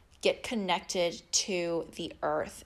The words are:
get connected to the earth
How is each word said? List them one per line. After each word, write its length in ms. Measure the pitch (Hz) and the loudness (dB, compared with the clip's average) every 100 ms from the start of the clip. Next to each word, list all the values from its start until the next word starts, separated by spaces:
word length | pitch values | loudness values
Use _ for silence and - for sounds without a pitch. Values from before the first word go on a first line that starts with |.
| - - | -20 0
get 220 | 190 - | 2 2
connected 800 | - 226 185 180 - 185 175 156 - | -2 -2 0 0 0 0 0 0 0
to 560 | - - 180 170 165 - | 0 2 0 0 0 -2
the 180 | - 165 - | -8 -8 -4
earth 400 | 151 151 - - | 0 0 -2 -8